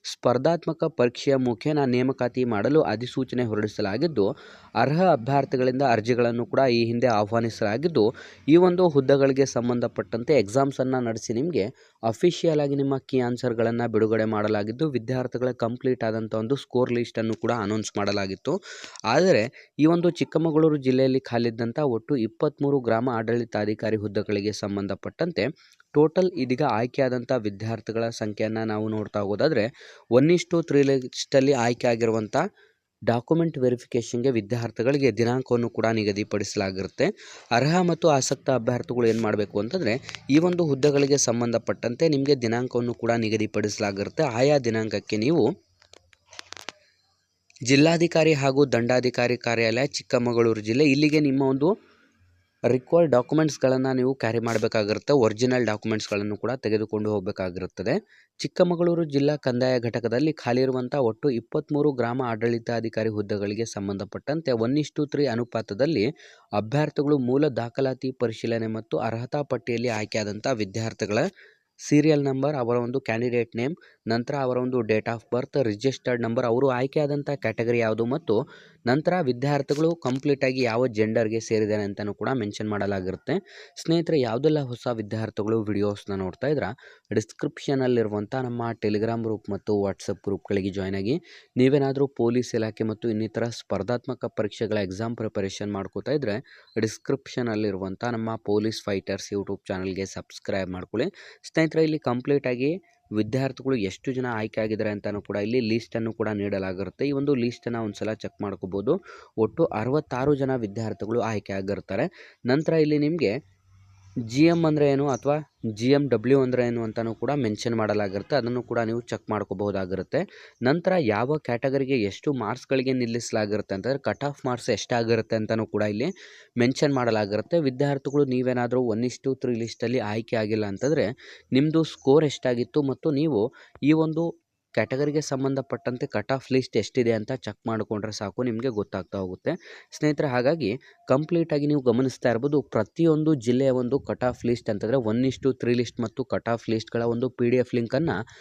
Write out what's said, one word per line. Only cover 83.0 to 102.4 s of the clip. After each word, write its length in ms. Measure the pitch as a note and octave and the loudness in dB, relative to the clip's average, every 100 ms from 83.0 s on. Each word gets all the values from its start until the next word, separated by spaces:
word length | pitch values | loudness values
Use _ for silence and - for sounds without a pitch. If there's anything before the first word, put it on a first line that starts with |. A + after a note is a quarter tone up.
| F#2 F#2 - F3 - - - - | -4 -6 -4 -4 -6 -20 -20 -8
ಸ್ನೇಹಿತರೆ, 400 | - E3 E3 D#3+ | -2 0 2 0
ಯಾವುದೆಲ್ಲ 420 | A#2+ A#2 D3+ D3+ | 0 0 2 0
ಹೊಸ 220 | C3 A#2+ C3 | -2 -6 -6
ವಿದ್ಯಾರ್ಥಿಗಳು 640 | A2+ G#2 A2 A2 - G#2 A2+ | -6 -4 -4 -4 -4 -2 0
ವಿಡಿಯೋಸ್‌ನ 560 | G#2 G2+ G2+ G#2 - G2 | 0 -2 -2 -4 -6 -6
ನೋಡ್ತಾ 320 | F#2+ - C3+ | -6 -4 -2
ಇದ್ರ, 160 | D3 F#2+ B2+ - - - C3+ | -2 -4 -8 -16 -18 -4 -4
ಡಿಸ್ಕ್ರಿಪ್ಷನಲ್ಲಿರುವಂಥ 1200 | - - - - - C#3 B2+ B2 G#2+ G#2 G#2 C3 | -4 -6 -8 -6 -2 0 2 2 0 -2 -4 -6
ನಮ್ಮ 220 | B2+ A#2+ A#2 A2 | -4 -4 -6 -4
Telegram 480 | G#2+ G#2 A2 A#2 | -2 0 -2 -2
ಗ್ರೂಪ್ 240 | A2+ G#2 - | -4 -6 -6
ಮತ್ತು 240 | G2 - G#2 | -6 -2 0
WhatsApp 420 | G2 F#2 - G2 | 0 -4 -8 -6
ಗ್ರೂಪ್‌ಗಳಿಗೆ 520 | - F#2+ - G2+ G2 | -4 -6 -2 -2 -2
ಜಾಯಿನ್ 240 | F#2+ F#2+ G2 | -4 -4 -4
ಆಗಿ. 180 | G2 E3 - - _ B2 | -2 -4 -6 -20 _ 2
ನೀವೇನಾದರೂ 520 | C3 C#3+ C3+ C3+ C#3 | 4 4 2 0 -2
ಪೊಲೀಸ್ 380 | - A#2 B2 A#2+ | 0 0 0 0
ಇಲಾಖೆ 320 | A#2 A2 - A2 | -2 -2 -2 -4
ಮತ್ತು 220 | G#2+ A#2+ | -2 -2
ಇನ್ನಿತರ 380 | G#2+ A2 A2+ A#2 | -2 -2 -4 -4
ಸ್ಪರ್ಧಾತ್ಮಕ 800 | A#2 - F#2+ F#2+ A#2+ - B2+ A#2+ | -6 -6 -4 -2 -4 -6 -8 -6
ಪರೀಕ್ಷೆಗಳ 460 | - G#2 - G#2+ G#2+ | -4 -4 -2 -2 -2
ಎಕ್ಸಾಮ್ 360 | F#2+ F#2+ A2+ A#2 | -4 -4 -6 -6
ಪ್ರಿಪರೇಷನ್ 560 | A2 G#2+ G2 - G#2 | -6 -4 -6 -6 -6
ಮಾಡ್ಕೋತಾ 400 | G2 F#2+ G2+ A#2 | -6 -8 -8 -4
ಇದ್ರೆ, 240 | D3 B2 G2+ - - _ - | -2 -2 -6 -8 -20 _ -4
ಡಿಸ್ಕ್ರಿಪ್ಷನಲ್ಲಿರುವಂಥ 1200 | A2 - - C3+ - - A#2+ G#2+ G#2+ F#2+ F#2+ F#2+ A#2+ | -4 -4 -4 -6 -6 -6 -4 -2 -2 -4 -8 -6 -6
ನಮ್ಮ 200 | A2+ A2+ A2+ | -4 -6 -6
ಪೊಲೀಸ್ 380 | - G#2 G#2+ A2 | 0 0 0 -4
ಫೈಟರ್ಸ್ 460 | - G2 - G2 - | -4 -4 -4 -8 -6
YouTube 340 | G2+ F#2+ G2 | -6 -6 -8
ಚಾನಲ್ಗೆ 440 | - F#2+ F#2+ F#2 F#2+ | -6 -6 -4 -4 -6
ಸಬ್ಸ್ಕ್ರೈಬ್ 600 | - - - - G2 F#2 | -10 -14 -14 -6 -4 -4
ಮಾಡ್ಕೊಳ್ಳಿ. 380 | F2+ F2+ G#2 E3 - - - - | -8 -6 -4 -4 -6 -20 -20 -4
ಸ್ನೇಹಿತರೆ, 220 | - D#3+ D#3 | 0 0 2
ಇಲ್ಲಿ 200 | D#3+ D#3 | 0 0
ಕಂಪ್ಲೀಟ್ 460 | - B2 C3+ C#3+ | -2 -2 0 0